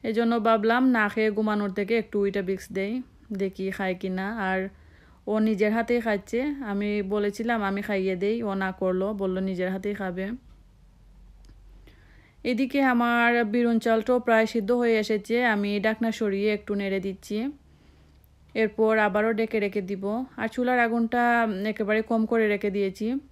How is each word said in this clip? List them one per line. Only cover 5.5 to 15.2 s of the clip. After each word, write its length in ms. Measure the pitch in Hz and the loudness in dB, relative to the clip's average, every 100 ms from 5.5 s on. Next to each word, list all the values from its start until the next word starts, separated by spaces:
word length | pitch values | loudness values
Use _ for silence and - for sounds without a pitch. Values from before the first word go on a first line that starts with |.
| 208 214 226 | 2 2 0
হাতেই 220 | 226 240 226 | 0 0 0
খাচ্ছে, 340 | 202 - 226 285 285 226 | -4 -2 -4 -2 -4 -4
আমি 180 | 202 208 208 190 | -4 -2 -2 -2
বলেছিলাম 460 | 208 202 202 226 233 196 | -2 -2 -4 -2 -2 -2
আমি 120 | 196 208 | -4 -2
খাইয়ে 280 | 202 190 180 | -2 -2 -2
দেই, 140 | 202 233 220 | -2 -2 -2
ও 40 | 190 | -2
না 60 | 190 185 | -4 -2
করলো, 260 | 185 185 190 208 | -2 0 -2 -2
বলল 140 | 196 185 190 | -2 -2 -4
নিজের 200 | 180 185 | -2 -2
হাতেই 220 | 185 202 202 | -2 -6 -6
খাবে। 240 | 190 180 190 247 - - - _ - - - - - - - - - - - - - - - _ 233 | -6 -6 -8 -8 -14 -20 -20 _ -20 -20 -20 -20 -20 -20 -20 -20 -20 -20 -20 -20 -20 -20 -20 _ -4
এদিকে 280 | 240 262 277 269 | 0 0 2 4
আমার 380 | 240 240 240 233 240 220 | 4 2 4 4 4 2
বিরুন 240 | 240 233 226 226 | 2 2 2 2
চালটাও 320 | 220 220 247 247 | 2 2 0 4
প্রায় 180 | 226 220 | 4 4
সিদ্ধ 160 | 233 196 240 | 0 0 0
হয়ে 140 | 240 220 | 2 2
এসেছে, 320 | 208 214 | 0 -2